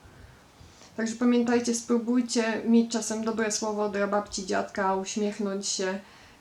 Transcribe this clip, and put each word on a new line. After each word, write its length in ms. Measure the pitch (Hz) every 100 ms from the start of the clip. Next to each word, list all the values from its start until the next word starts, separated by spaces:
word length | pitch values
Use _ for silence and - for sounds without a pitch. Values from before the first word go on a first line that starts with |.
| - - - - - - - - - -
Także 180 | 226
pamiętajcie, 600 | 220 240 240 233 240 240
spróbujcie 880 | 233 - 240 226 247 240 247 220 214 226
mieć 240 | 233 226
czasem 340 | 226 - 220
dobre 280 | 226 220 220
słowo 320 | 208 220 208
od 260 | 208 202 202
babci, 360 | 208 202 - 190
dziadka, 480 | 202 196 - 190
uśmiechnąć 760 | 190 196 - 208 208 202 196 196
się 300 | - 185 196 - - - -